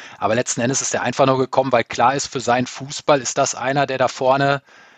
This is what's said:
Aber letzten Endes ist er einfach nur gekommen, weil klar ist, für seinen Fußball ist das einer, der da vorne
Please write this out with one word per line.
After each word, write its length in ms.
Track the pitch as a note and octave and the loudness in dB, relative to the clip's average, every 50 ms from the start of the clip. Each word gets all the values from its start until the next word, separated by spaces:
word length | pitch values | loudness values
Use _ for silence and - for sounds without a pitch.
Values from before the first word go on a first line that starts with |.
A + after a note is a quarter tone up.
| - - - - | -20 -20 -8 -4
Aber 160 | G#2 G#2 A2 | -2 0 0
letzten 280 | A#2+ B2 - - B2 | 0 0 -2 -2 -2
Endes 180 | A#2 B2+ C#3 - | -2 -2 -2 -2
ist 140 | - - - | -4 -4 -4
er 80 | - | -2
einfach 240 | G#2 A#2+ C3 - C#3 | -2 -2 0 2 2
nur 100 | C3+ C3 | 4 2
gekommen, 340 | C3 C3 - - C3+ C3 C3+ | 2 0 0 0 0 2 2
weil 140 | B2 A#2 A2+ | 2 0 0
klar 300 | - - - A#2+ B2 C#3 | 0 0 2 2 2 2
ist, 140 | C#3+ - - | 0 -4 -6
für 120 | - C3+ | -8 -4
seinen 260 | A2 A#2+ A#2+ B2+ B2 | -2 0 0 0 0
Fußball 540 | - - - C3+ C#3+ D3 - - - D3 C#3 | -4 -8 -10 -12 -12 -12 -4 2 2 2 2
ist 160 | A#2+ - - | 2 -2 -2
das 180 | C#3 C#3 - - | 0 0 0 -2
einer, 320 | - A#2+ C3 C#3 C#3+ C#3 | -4 -4 -2 0 0 0
der 120 | C3+ C3 B2+ | 0 0 0
da 100 | B2+ A#2 | 0 0
vorne 540 | - - C3+ B2+ C3 C#3+ C#3 C#3 C#3+ C#3 - _ - - - - - | 0 0 2 2 2 4 2 2 0 0 -4 _ -20 -20 -20 -20 -20